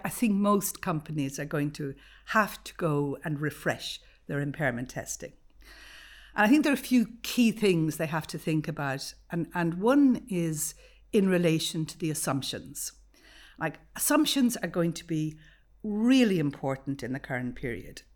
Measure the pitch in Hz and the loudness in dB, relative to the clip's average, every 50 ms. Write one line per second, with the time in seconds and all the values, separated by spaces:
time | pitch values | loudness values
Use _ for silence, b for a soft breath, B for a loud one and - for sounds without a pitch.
0 | - 185 - - - 226 202 196 202 202 208 202 196 - - - - 196 170 156 | -2 -6 -2 0 2 2 4 4 4 4 4 4 2 -2 -6 -6 -4 -2 -2 -2
1 | 151 - 156 151 139 135 139 - 143 151 - 151 143 151 147 - 151 139 135 B | -4 -4 -4 -4 -4 -4 -4 -6 -6 -4 -2 -2 -2 -2 -4 -6 -8 -8 -8 B
2 | B B B B B - - 226 208 196 - - - - - - 185 160 147 147 | B B B B B -2 0 2 2 2 -2 -10 -16 -16 -8 -4 -2 0 0 0
3 | 143 143 135 - - 165 151 139 151 147 - - - 165 120 107 - - - - | 0 -2 -4 -6 -6 -6 -4 -2 -2 -4 -4 -4 -4 -4 -4 -4 -6 -10 -12 -12
4 | b b b b b - 147 143 143 143 139 - 156 131 120 117 127 123 - - | b b b b b -6 -4 -4 -4 -4 -4 -2 -2 -2 -2 -2 -6 -8 -8 -10
5 | - - - - - - - _ _ - _ - B B B B B B B B | -8 -8 -10 -10 -12 -14 -16 _ _ -20 _ -20 B B B B B B B B
6 | B B B B B B B - 208 214 269 311 - 311 285 277 - - 247 247 | B B B B B B B 2 4 6 6 6 6 4 2 2 2 2 2 4
7 | 220 - - - - - - - 247 226 - - 214 202 185 165 160 160 147 - | 4 2 -2 -8 -10 -4 2 4 4 4 4 4 2 4 4 4 2 0 0 -2
8 | 170 147 165 160 147 - - 160 - - 160 156 151 - 160 - 147 139 135 139 | -4 -2 -2 -4 -4 -6 -10 -6 -2 0 0 0 0 -2 -4 -4 -4 -4 -4 -4
9 | - - - - _ - - 170 165 - - 180 170 170 160 180 196 233 269 294 | -6 -10 -12 -16 _ -8 -6 -6 -6 -4 -2 -2 -2 -2 -2 0 2 4 6 6
10 | 285 269 240 - - - 196 175 170 165 156 147 - - b b b b b b | 6 6 4 2 -2 -4 -2 -2 -2 -2 -2 -4 -6 -8 b b b b b b
11 | b _ - 220 196 190 185 175 175 170 160 160 - - - 165 156 151 - - | b _ 2 2 4 4 4 4 4 4 2 2 0 -2 -4 -4 -6 -6 -6 -6
12 | - 156 151 156 - - 135 135 127 - - 113 - - 139 - - - - - | -4 -4 -2 -2 -2 -2 -2 -2 -2 -4 -8 -8 -10 -12 -12 -10 -10 -10 -12 -14
13 | _ _ B B B B B B B B B B - 160 - - - _ - - | _ _ B B B B B B B B B B -6 -6 -6 -8 -16 _ -8 -4
14 | - - 294 311 311 285 - 277 254 240 233 - - 175 165 180 170 170 165 - | 0 2 4 4 4 2 2 2 2 2 0 -2 -6 -4 -2 0 0 0 -2 -4
15 | - - 165 156 156 156 156 b b b b b b b _ _ - 220 202 208 | -6 -6 -4 -4 -2 -4 -6 b b b b b b b _ _ -8 -6 -2 0
16 | 220 240 262 262 247 220 190 170 151 143 139 - - 135 135 135 - - 139 139 | 4 6 6 6 6 6 4 2 2 0 -2 -2 -4 -4 -4 -4 -4 -6 -6 -6
17 | - 117 131 135 - - 139 123 127 123 117 - - 123 113 - - - - - | -6 -6 -6 -8 -6 -6 -6 -4 -4 -6 -6 -6 -8 -6 -6 -8 -10 -14 -16 -18
18 | - _ _ | -20 _ _